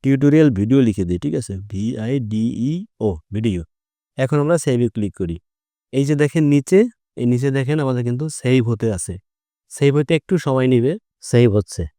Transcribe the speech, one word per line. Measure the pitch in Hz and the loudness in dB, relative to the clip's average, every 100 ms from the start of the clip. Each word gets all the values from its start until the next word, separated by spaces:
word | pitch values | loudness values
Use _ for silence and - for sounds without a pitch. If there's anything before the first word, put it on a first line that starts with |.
টিউটোরিয়াল | 135 135 143 156 156 98 | 0 2 4 6 4 2
ভিডিও | 107 135 120 | 2 4 2
লিখে | 104 90 | 0 -4
দিই, | 87 | -4
ঠিক | 147 - | -4 -6
আছে, | - 98 101 | -6 -12 -10
ভিআইডিইও | 98 110 120 110 139 110 107 113 127 123 170 214 _ 110 82 _ | -8 -6 -6 -4 -4 -4 -2 -2 -2 -4 -4 -10 _ -4 -4 _
ভিডিও। | 101 113 92 82 _ _ _ _ - | -4 -2 -4 -8 _ _ _ _ -6
এখন | 135 151 | -2 0
আমরা | 147 170 | 0 0
সেভে | - 123 120 | 0 0 0
ক্লিক | - 101 - | -2 -6 -6
করি। | 90 82 _ _ _ _ _ | -8 -8 _ _ _ _ _
এই | 131 139 | -4 0
যে | 147 | 0
দেখেন | 147 170 147 | 0 2 2
নিচে, | 143 135 190 233 _ _ - | 2 4 2 2 _ _ -4
এই | 120 | 0
নিচে | 123 139 135 | 0 0 -2
দেখেন | 131 156 | -2 -2
আমাদের | 135 123 120 | -2 -2 -2
কিন্তু | 123 156 - | -4 -6 -6
সেভ | 127 131 117 | 2 2 2
হতে | 110 113 92 | -2 -2 -4
আছে, | - 90 _ _ _ _ _ | -8 -12 _ _ _ _ _
সেভ | - 143 143 | 0 2 2
হতে | 143 165 | 0 -2
একটু | - 180 - | 0 -2 0
সময় | 131 127 | 0 4
নিবে, | 127 123 196 _ _ - | 4 2 -4 _ _ 0
সেভ | 120 120 104 | 4 4 2
হচ্ছে। | 98 - 80 | -2 -8 -10